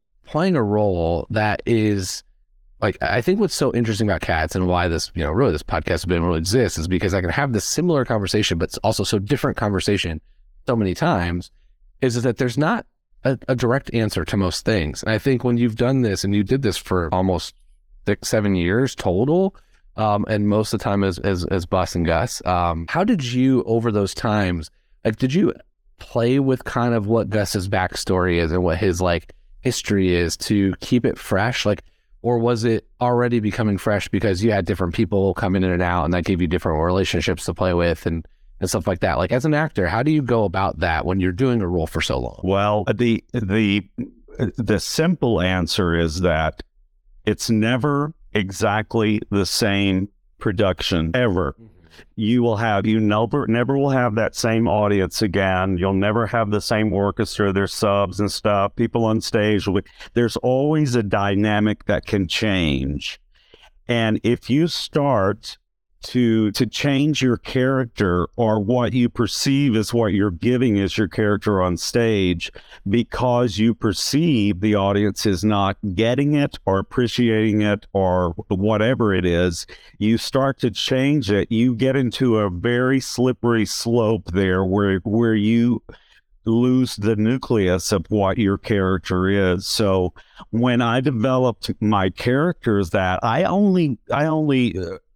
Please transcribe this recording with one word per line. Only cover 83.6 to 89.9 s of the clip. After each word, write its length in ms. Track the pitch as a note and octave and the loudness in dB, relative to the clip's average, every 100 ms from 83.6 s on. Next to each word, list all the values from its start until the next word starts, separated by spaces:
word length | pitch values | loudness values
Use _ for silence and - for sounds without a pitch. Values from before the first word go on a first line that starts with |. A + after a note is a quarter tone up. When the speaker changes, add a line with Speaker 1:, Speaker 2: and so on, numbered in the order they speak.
| G2+ | 0
Speaker 2:
slope 680 | - A#2 A#2+ A2 A2 - | -2 0 2 2 0 -2
there 320 | F2+ F#2+ F#2 | 0 2 2
where, 360 | F#2+ G2+ G2+ F#2+ | 2 2 2 0
where 340 | A2 A2 A#2 | 0 0 2
you 480 | G#2+ G#2 A#2 A#2+ A2 - - _ _ _ _ A2+ | 2 2 2 2 0 -6 -20 _ _ _ _ 0
lose 520 | A2+ B2+ B2+ B2+ - | 2 4 2 0 0
the 180 | G#2+ G#2+ | 0 2
nucleus 760 | A2 C3 - A2+ F#2 F#2 - | 2 0 0 2 2 0 0
of 140 | G2 - | -2 0
what 280 | G#2+ F#2+ F#2+ | 0 0 0
your 220 | G2 G2 | 0 0
character 680 | - G2+ F#2+ F#2 - F#2 F#2+ | -2 0 0 -2 -2 0 2
is. 400 | G2+ F#2 F2+ - | 2 2 0 -2
So 460 | - G2+ | -2 2